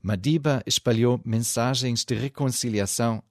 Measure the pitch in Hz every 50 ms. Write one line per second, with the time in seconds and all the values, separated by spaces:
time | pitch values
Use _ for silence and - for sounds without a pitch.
0 | - 95 104 92 95 143 160 160 143 156 139 123 - - - - - - 117 113
1 | 120 120 123 - - 113 110 113 117 - - 117 117 127 135 120 127 123 120 113
2 | - - 123 107 123 139 - - 143 131 120 - - 120 107 104 98 98 - -
3 | 117 117 113 107 - _